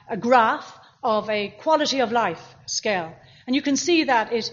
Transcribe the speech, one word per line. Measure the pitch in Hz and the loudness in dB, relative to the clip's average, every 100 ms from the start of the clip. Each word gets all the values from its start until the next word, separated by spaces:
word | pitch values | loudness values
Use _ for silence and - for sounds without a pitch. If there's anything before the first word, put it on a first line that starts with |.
| - | -10
a | 190 | -4
graph | 233 254 226 302 - - - _ | 4 4 4 0 -8 -20 -20 _
of | 247 214 202 | -2 -2 -2
a | 208 202 | -4 -6
quality | - 311 311 294 269 | -4 0 2 2 0
of | 226 | 0
life | 240 202 165 - - - | 0 -2 -4 -14 -18 -10
scale. | - 226 190 160 - - - - | -6 -2 -2 -4 -12 -20 -14 -4
And | 269 | -2
you | |
can | 285 269 | 0 0
see | - 339 285 | 2 2 4
that | 240 214 | 2 0
it, | 226 214 | -4 -4